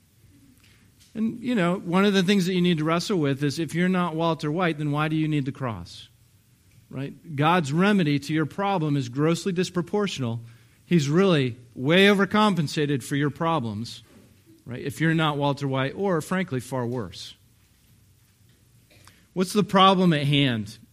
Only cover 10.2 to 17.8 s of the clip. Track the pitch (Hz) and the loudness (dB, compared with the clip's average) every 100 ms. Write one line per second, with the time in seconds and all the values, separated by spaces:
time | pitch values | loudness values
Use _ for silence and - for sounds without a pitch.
10.2 | 120 113 - - _ _ - 175 139 165 | -6 -6 -10 -20 _ _ 0 2 4 2
11.2 | 196 156 127 113 - - 131 180 196 196 | 4 4 0 -4 -14 -6 2 6 6 6
12.2 | 190 214 214 175 143 165 147 139 - 143 | 2 2 2 2 -2 -2 -2 -2 -2 -2
13.2 | 147 - 165 160 117 104 117 - - - | -2 -2 -2 0 -2 -6 -10 -14 -20 -20
14.2 | - _ - - - 123 143 - 160 160 | -20 _ -20 -20 -14 -10 -8 -2 2 2
15.2 | 156 143 143 135 139 131 135 - 196 165 | 0 0 -2 -2 -2 -2 -2 -2 -2 -2
16.2 | - 185 180 131 - 131 117 127 90 - | -2 -4 -4 -6 -6 -6 -4 -6 -8 -12
17.2 | - - _ _ _ _ | -18 -20 _ _ _ _